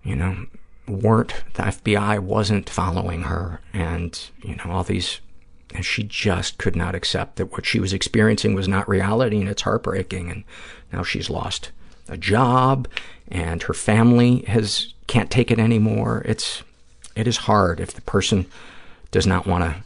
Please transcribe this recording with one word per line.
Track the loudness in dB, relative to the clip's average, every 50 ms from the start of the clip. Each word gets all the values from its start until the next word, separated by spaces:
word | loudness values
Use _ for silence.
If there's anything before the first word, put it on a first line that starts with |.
| -4
you | -4 -2
know, | -2 -2 -2 -2 -4 -8 -12 -12 -14 -16 -16 -20 -18 -10
weren't, | -8 -4 0 4 4 4 4 4 0 -2 -2 -2 -2 -2
the | -2 -2
F | -2 -2 -2
B | 0 2 2
I | 4 4 2 0 0
wasn't | 0 0 0 0 2 2 2 0 0 -2
following | -4 -2 -2 0 0 -2 -2 -2 -4 -4
her, | -4 -2 -2 -2 -4 -6 -8 -10 -12 -8
and, | -4 -4 -2 -2 -2 -4 -6 -6 -8 -12 -14 -14 -18 -14
you | -12 -10 -10
know, | -8 -8 -4
all | -2 -2 0
these, | 0 -2 -2 -2 -4 -6 -10 -12 -16 -18 -18 -20 -20 -20 -20 -20 -12 -8
and | -6 -4
she | -4 -4 -4 -4
just | -6 -6 -2 0 0 0 0 -2 -6 -6 -2
could | 0 0 0
not | 0 -2 -2 -4
accept | -4 -4 -4 -2 -4 -4 -6 -6
that | -6 -6 -6
what | -6 -6 -4
she | -2 0 0
was | 0 0
experiencing | -2 -2 -4 0 2 4 4 4 4 4 2 0 0
was | 2 0 0
not | 0 0 0 0
reality, | 0 0 2 2 2 2 2 2 2 0
and | 0 0
it's | -2 -2
heartbreaking. | -2 0 -2 0 -2 -2 -4 -4 -4 -4 -6 -8 -8 -8
And | -8 -10 -12 -14 -18 -18 -18 -18 -18 -20 -14 -8
now | -8 -6
she's | -4 -4 -4 -4 -4 -4
lost | -4 -4 -4 -4 -6 -6 -8 -10 -12 -16 -16 -18 -20 -18 -14 -12
a | -10
job, | -6 0 2 4 4 6 6 6 4 4 4 2 2 -2 -6 -8 -10 -10 -10 -18 -20 _ -6
and | -4 -4 -2 -2 -4 -4 -4
her | -4 -4
family | -2 2 4 6 8 8 8 8 8 8 6 4 2 2
has, | 0 0 0 0 0 -2 -4 -4 -4 -10 -14 -6
can't | 0 0 0 0 2
take | 2 2 4 4
it | 4 4
anymore. | 4 4 4 4 4 4 2 0 0 0 -2 -2 -2
It's, | -2 -2 -2 -4 -6 -6 -10 -12 -18 _ _ -20 -20 -20 -20 -20 -12 -6
it | -2 0
is | 0 0 0
hard | 2 4 4 6 4 4 2 -2
if | -6 -8
the | -10 -12
person | -8 0 0 2 2 4 2 2 0 -2 -10 -20 -20 -18 -20 -20 -20 -20 -20 _ -16 -2
does | 0 2 4
not | 4 2 2 2
wanna | 0 0 0 0 -2 -2 -6 -12